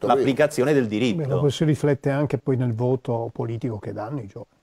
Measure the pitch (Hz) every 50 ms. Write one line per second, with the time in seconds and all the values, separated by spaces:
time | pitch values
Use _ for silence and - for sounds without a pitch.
0 | - 127 123 135 127 131 135 120 151 143 - - 123 135 151 139 127 107 104 107
1 | 120 - 202 90 156 131 95 90 87 143 131 - 170 151 151 - - 147 143 139
2 | - 143 139 143 151 131 - 123 - - 135 120 127 123 117 110 123 123 131 127
3 | - - 120 117 117 117 - - 123 117 117 113 - 123 110 101 - - 101 104
4 | 104 107 151 143 - 98 - 117 120 _ _ _